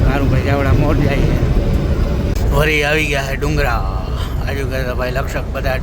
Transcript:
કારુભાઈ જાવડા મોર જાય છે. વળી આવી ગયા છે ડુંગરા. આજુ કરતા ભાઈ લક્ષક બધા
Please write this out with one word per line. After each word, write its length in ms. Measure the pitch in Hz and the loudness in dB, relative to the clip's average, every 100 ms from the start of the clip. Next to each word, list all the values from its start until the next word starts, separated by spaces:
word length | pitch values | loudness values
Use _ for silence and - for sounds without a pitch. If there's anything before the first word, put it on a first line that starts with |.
કારુભાઈ 440 | - 139 139 131 139 | 0 0 2 0 2
જાવડા 280 | 139 139 139 | 0 2 2
મોર 140 | 147 165 | 4 2
જાય 220 | 139 139 - | 2 2 2
છે. 80 | - 123 - - - - - - - - - - 139 | 2 2 2 2 0 0 0 0 0 0 0 0 2
વળી 260 | 156 151 | 2 2
આવી 240 | 147 156 151 | 2 0 0
ગયા 160 | 143 135 | -2 -2
છે 60 | 135 | -2
ડુંગરા. 360 | 147 151 139 113 101 - - - - - 127 | -2 0 0 0 -2 -2 -4 -4 -2 -2 -2
આજુ 180 | 139 135 | -2 -2
કરતા 240 | 131 127 123 | -2 -2 -2
ભાઈ 160 | 123 127 | -2 -2
લક્ષક 300 | 135 143 127 | -2 -4 -6
બધા 240 | 135 135 131 | -4 -2 -2